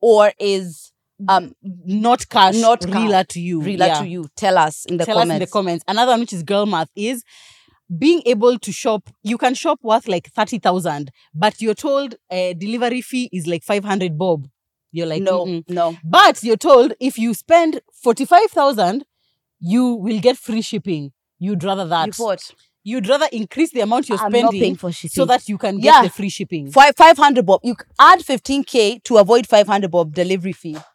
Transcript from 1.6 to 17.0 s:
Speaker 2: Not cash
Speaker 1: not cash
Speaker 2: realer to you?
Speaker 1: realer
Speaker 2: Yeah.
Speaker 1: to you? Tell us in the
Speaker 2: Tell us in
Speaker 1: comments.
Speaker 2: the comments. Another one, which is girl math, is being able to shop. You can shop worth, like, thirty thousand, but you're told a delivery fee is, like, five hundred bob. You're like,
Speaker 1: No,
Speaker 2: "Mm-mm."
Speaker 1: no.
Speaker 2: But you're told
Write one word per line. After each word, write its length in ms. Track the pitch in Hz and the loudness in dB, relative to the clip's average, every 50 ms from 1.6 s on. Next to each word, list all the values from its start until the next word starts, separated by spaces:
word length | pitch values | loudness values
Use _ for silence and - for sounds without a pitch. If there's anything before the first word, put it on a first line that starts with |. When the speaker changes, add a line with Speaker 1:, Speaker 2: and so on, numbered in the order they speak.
| _ | _
Speaker 2:
Not 680 | 196 185 180 165 180 190 214 214 233 240 262 - _ | -16 -16 -14 -8 -6 -4 -2 2 0 0 0 -2 _
cash 280 | - 240 196 190 196 | 0 2 4 4 4
Speaker 1:
not 240 | 226 226 226 233 240 | 4 4 2 2 2
cash 100 | 180 175 190 | 0 -6 -4
Speaker 2:
realer 300 | 220 226 214 202 190 190 | -2 -2 2 2 0 0
to 160 | _ - 175 | _ -6 -10
you? 220 | 170 175 180 160 151 | -8 -6 -6 -4 -4
Speaker 1:
realer 240 | 180 202 180 185 | -4 -2 0 0
Speaker 2:
Yeah. 140 | 185 160 151 | 0 0 0
Speaker 1:
to 80 | - 180 | -4 -6
you? 200 | 170 180 165 143 _ | -8 -10 -12 -12 _
Tell 220 | - - 196 185 185 | -4 -2 2 2 4
us 260 | 160 156 151 - - | 2 2 -2 -8 -10
in 120 | - 170 170 | -8 -6 -4
the 80 | 170 | -4
Speaker 2:
Tell 100 | 214 220 208 | -2 0 0
us 40 | - | 0
in 60 | 170 | 0
Speaker 1:
comments. 180 | 165 - 180 | 0 -4 -4
Speaker 2:
the 60 | 175 - | -4 -4
comments. 320 | 214 196 185 170 170 - - | -4 -4 -2 -6 -6 -6 -6
Another 240 | 196 214 240 254 254 | -2 0 2 2 2
one, 80 | 233 | 0
which 120 | 240 226 - | 0 -4 -8
is 80 | 180 165 | -10 -6
girl 240 | - 202 202 208 | -4 -2 -2 -2
math, 240 | 208 202 165 160 - _ | -2 -2 -4 -4 -6 _
is 280 | - 208 226 262 254 - _ _ - - - _ _ _ _ _ _ _ _ 180 | -8 -8 -8 -8 -8 -12 _ _ -20 -20 -20 _ _ _ _ _ _ _ _ -8
being 260 | 165 196 294 339 339 - | -2 0 2 2 2 2
able 320 | 233 254 214 214 247 254 233 | 0 0 2 2 2 2 0
to 140 | - - 170 | -4 -10 -12
shop. 360 | - - 247 220 208 - - _ _ _ | -6 -4 -4 -4 -4 -6 -12 _ _ _
You 160 | 202 233 233 | -6 -6 -2
can 160 | - 254 269 | -2 -2 -2
shop 240 | - - 330 302 - _ | -2 -4 -4 -4 -4 _
worth, 240 | 233 220 233 - - | 0 0 0 0 -2
like, 220 | 196 175 - - _ | -6 -6 -6 -8 _
thirty 260 | - 214 - - 214 | -4 -4 -4 -4 -4
thousand, 520 | - 202 180 185 175 170 151 143 147 135 _ _ _ _ _ | -2 0 -2 0 -2 -4 -6 -6 -8 -12 _ _ _ _ _
but 260 | 151 175 214 208 _ 220 | -2 -2 -2 -2 _ -4
you're 120 | 220 208 | -4 -4
told 420 | - - 294 277 277 277 269 226 - _ _ | -4 -4 -4 -2 -2 -4 -6 -10 -16 _ _
a 220 | 180 185 185 180 180 | -6 -4 -4 -4 -6
delivery 460 | 165 185 208 226 240 233 240 233 254 | -8 -8 -8 -6 -2 -2 -2 -2 -4
fee 300 | 240 - - 254 247 - - | -8 -6 -6 -6 -6 -6 -8
is, 140 | 185 160 | -8 -6
like, 160 | 160 175 165 - | -4 -6 -6 -4
five 220 | - 208 202 196 | -2 -4 -4 -2
hundred 340 | 202 190 202 185 180 160 151 | -2 -4 -4 -2 -4 -4 -4
bob. 300 | 185 185 170 156 135 139 _ _ _ _ _ _ _ _ | -2 -2 -2 -2 -4 -14 _ _ _ _ _ _ _ _
You're 160 | - 160 170 | -10 -8 -6
like, 160 | 165 160 160 196 | -6 -4 -4 -2
Speaker 1:
No, 240 | 190 185 180 175 | 0 0 -2 -2
Speaker 2:
"Mm-mm." 180 | 185 180 165 160 _ | -4 -6 -8 -8 _
Speaker 1:
no. 260 | 180 175 170 170 165 170 - | -4 -2 -2 -2 -4 -6 -8
Speaker 2:
But 380 | 160 165 349 403 381 - - - | 2 4 6 6 6 4 0 -2
you're 140 | 233 220 214 | -2 -2 -2
told 340 | - - 285 247 240 320 - _ | 4 4 6 6 6 4 0 _